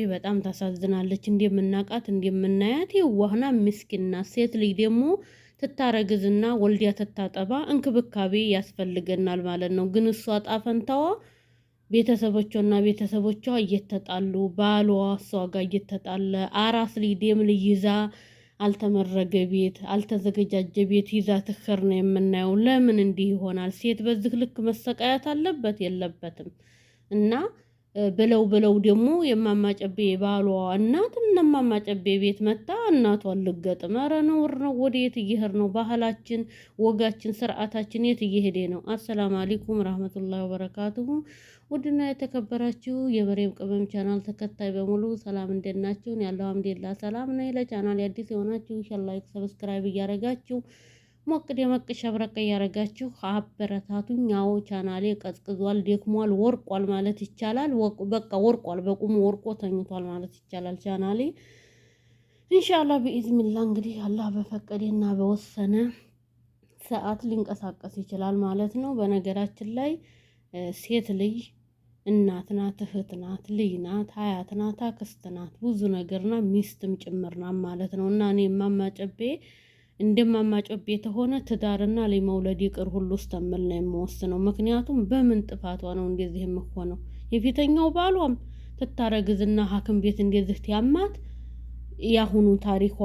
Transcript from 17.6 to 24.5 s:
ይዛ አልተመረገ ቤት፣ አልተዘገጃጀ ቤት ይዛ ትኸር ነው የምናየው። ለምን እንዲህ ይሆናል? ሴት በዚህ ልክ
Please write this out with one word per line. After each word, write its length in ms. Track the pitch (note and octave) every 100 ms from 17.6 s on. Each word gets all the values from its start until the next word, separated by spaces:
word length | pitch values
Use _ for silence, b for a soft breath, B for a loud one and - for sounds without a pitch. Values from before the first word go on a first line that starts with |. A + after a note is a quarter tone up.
ይዛ 220 | G3+ G3 G#3 G#3 G#3+ B B B B B
አልተመረገ 720 | G3+ G3+ G#3 G3+ F#3 F#3+ F3+ F#3+ F#3
ቤት፣ 300 | F#3+ F#3 F#3 F#3+
አልተዘገጃጀ 840 | G3+ G#3 G#3 G3+ G#3 G3+ G3 F3+ G3+ G3
ቤት 220 | G3+ G3+
ይዛ 200 | G#3+ F#3+ G3
ትኸር 380 | G3+ G3+ - G3
ነው 140 | G3 F#3+
የምናየው። 560 | F#3+ F#3+ F#3+ F#3 F#3 G3+
ለምን 400 | A#3+ C4 B3 G#3+
እንዲህ 280 | G3 F#3 G3
ይሆናል? 440 | G3 F#3 F#3 F#3
ሴት 260 | - A#3+ A3
በዚህ 320 | A3+ A3 A#3 A#3
ልክ 200 | B3